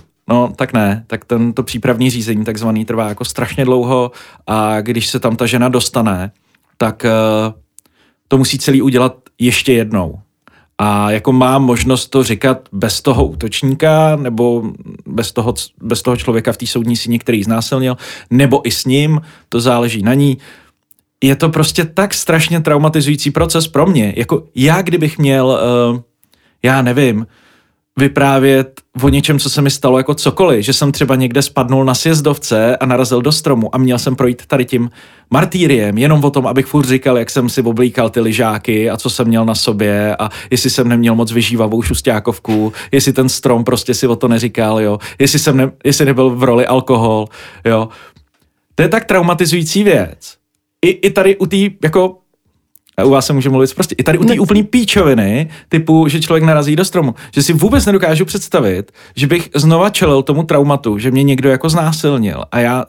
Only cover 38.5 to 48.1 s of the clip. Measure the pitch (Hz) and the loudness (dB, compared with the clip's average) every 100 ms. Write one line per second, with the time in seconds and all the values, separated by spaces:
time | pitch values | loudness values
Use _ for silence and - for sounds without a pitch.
38.5 | 104 - 107 110 113 127 - 117 113 113 | -2 -2 -2 0 -2 -4 -2 0 2 0
39.5 | 107 - 104 104 101 104 - 107 - - | -2 -2 -2 0 0 -2 -4 -6 -10 -4
40.5 | 127 127 - 120 120 117 113 113 117 117 | -2 -2 0 0 2 2 2 0 0 -2
41.5 | 120 110 113 - - 135 107 120 110 - | 0 -2 -2 -2 -2 -2 -2 -2 -6 -2
42.5 | 107 107 - - 139 - - 131 - 135 | -2 -2 -6 -2 0 0 0 0 0 0
43.5 | 117 120 123 - 120 131 113 123 113 117 | 0 0 -2 -2 -2 0 0 0 0 -2
44.5 | - 110 110 107 104 - - - 147 151 | -2 -2 0 -2 -2 -6 -2 0 0 0
45.5 | 131 131 - - 139 139 127 131 123 127 | 2 0 -2 -2 0 2 2 2 2 2
46.5 | 120 127 127 127 120 113 110 107 - - | 2 2 0 0 0 2 0 -4 -10 -20
47.5 | - 117 110 113 - - | -6 -2 0 -2 -10 -20